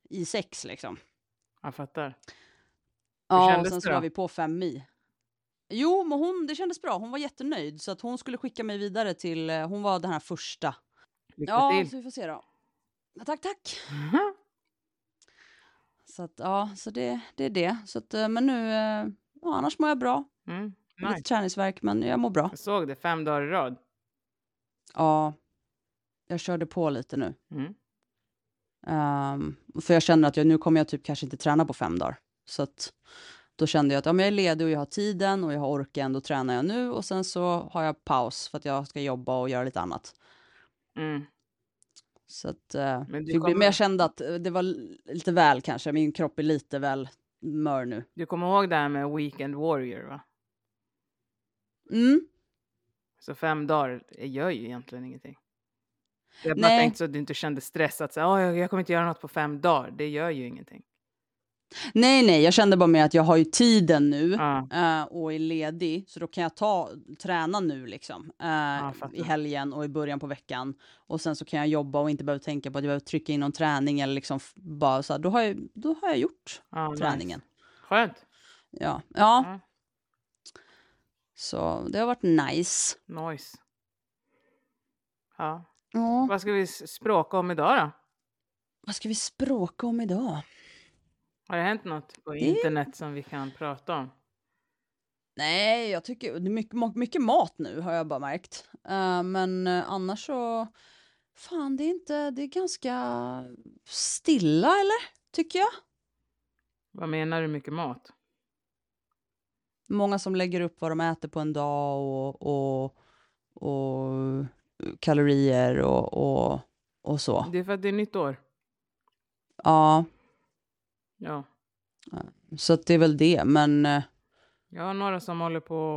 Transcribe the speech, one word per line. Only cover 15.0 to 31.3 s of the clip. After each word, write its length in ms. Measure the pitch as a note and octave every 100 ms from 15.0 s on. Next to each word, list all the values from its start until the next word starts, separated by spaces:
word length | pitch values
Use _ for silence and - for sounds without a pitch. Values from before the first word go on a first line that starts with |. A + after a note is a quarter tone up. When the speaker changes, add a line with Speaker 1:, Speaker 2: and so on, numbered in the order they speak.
| _ _ _ _ _ _ _ _ _ _ _
Speaker 1:
Så 180 | -
att, 100 | E3+ -
ja, 320 | F#3 G3 G#3 G3
så 140 | A3
det, 280 | A#3 B3 A#3+ - -
det 100 | C4
är 40 |
det. 280 | F#3+ E3+ A3+ -
Så 120 | A#3
att, 140 | -
eh, 160 | A3 A3
men 160 | A3+ C4+
nu, 260 | A#3+ A3
eh, 340 | A3 A3 G#3+ G#3+ G3+ _ D4
ja, 140 | E4+ -
annars 240 | D4 -
mår 100 | D4+
jag 100 | C4+
bra. 240 | B3 C4+ C#4+ _ F3+
Speaker 2:
Mm, 260 | F3+ G#3 F#3+ _ -
Speaker 1:
Lite 140 | G3
Speaker 2:
nice. 100 | F3
Speaker 1:
träningsvärk, 580 | - A3+ F#3 G3 G3 -
men 200 | - G#2
jag 180 | A#3+ B3
mår 100 | A#3+
bra. 180 | E3+ D3
Speaker 2:
Jag 80 | -
såg 280 | G3+ G3+ D3
det 80 | C3+
fem 280 | E3+ E3
dagar 180 | D3+ D3
i 80 | C#3+
rad. 280 | F#3 C3 - _ _ _ _ _ _ _ _ _ _ _
Speaker 1:
Ja, 400 | - D#3+ D#3 D3+ D3+ _ _ _ _ _ _ _ _ -
jag 120 | F3
körde 260 | - E3+ E3
på 240 | F3+ D#3
lite 280 | B2+ - C#3
nu. 160 | A2+ C#3+ -
Speaker 2:
Mm. 220 | D3+ D3+ G#3 _ _ _ _ _ _ _ _ _ _ -
Speaker 1:
Ehm, 680 | D#3 D3 C#3+ C#3 C#3 D3+ C#3+ - D#3+
för 120 | -
jag 100 | E3
känner 240 | E3 D#3+ D3
att 100 | D3+
jag, 100 | D#3
nu 100 | D#3+
kommer 220 | E3 D#3+
jag 80 | D3+
typ 160 | C#3+ -
kanske 200 | C#3+
inte 120 | C3+